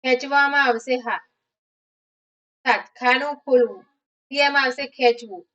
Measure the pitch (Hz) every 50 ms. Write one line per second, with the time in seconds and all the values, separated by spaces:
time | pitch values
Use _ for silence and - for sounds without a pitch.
0 | - 262 254 254 277 269 277 285 285 285 285 285 277 247 233 226 - 262 254 254
1 | 226 233 208 165 _ _ _ _ _ _ _ _ _ _ _ _ _ _ _ _
2 | _ _ _ _ _ _ _ _ _ _ _ _ _ 262 226 - - - _ -
3 | 247 247 247 254 285 294 294 277 _ 277 262 247 240 214 196 190 - _ _ _
4 | _ _ _ _ _ _ 269 285 285 285 277 277 269 254 247 269 277 - _ -
5 | 254 240 233 233 233 214 190 175 - _ _